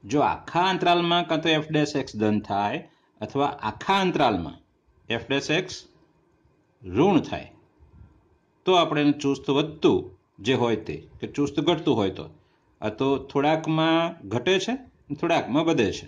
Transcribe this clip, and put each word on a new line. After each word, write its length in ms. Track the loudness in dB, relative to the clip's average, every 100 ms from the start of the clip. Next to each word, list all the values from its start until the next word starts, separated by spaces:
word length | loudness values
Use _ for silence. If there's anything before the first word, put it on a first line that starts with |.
જો 160 | -2 0
આખા 400 | 2 0 -2 0
અંતરાલમાં 640 | 2 2 2 2 2 0 0
કાં 140 | -2
તો 80 | 2
એફ 220 | 0 0
ડેશ 240 | 0 0 -2
એક્સ 200 | -6 0
ધન 240 | 0 0
થાય 500 | -2 -2 -2 -4 -10 _ _ _
અથવા 260 | -6 -2 -2
આખા 520 | -2 -8 -6 0 2
અંતરાલમાં 580 | 2 2 2 2 -4 -12 _ _ _ _ _
એફ 200 | -6 -2
ડેશ 220 | -4 0
એક્સ 240 | -2 -2 -12 -18 _ _ _ _ _ _ _ _ _
ઋણ 360 | -6 2 4 4
થાય 320 | 0 -10 -10 -20 _ _ -20 -20 -20 _ _ _ _ _ 2
તો 60 |
આપણે 280 | 2 4 2
એને 100 | 2
ચુસ્ત 380 | 2 0 -2 0
વધતું 500 | 0 0 2 2 2 -2 -16 _ -8
જે 140 | 0
હોય 220 | 0 2 -2
તે, 340 | -4 -12 -14 -14
કે 80 | -10
ચુસ્ત 320 | -4 -2 0
ઘટતું 360 | 0 0 0 0
હોય 140 | 0
તો, 200 | -4 -14 -18 _ _ _ _
આ 80 | -8
તો 180 | -2 0 0
થોડાકમાં 1120 | -2 0 2 0 0 0 2 2 0 -6 -6
ઘટે 300 | -4 0 0
છે, 140 | 0 -6 -8 _ _ -6
થોડાકમાં 500 | 0 0 2 0 2
વધે 260 | 2 2
છે. 160 | -2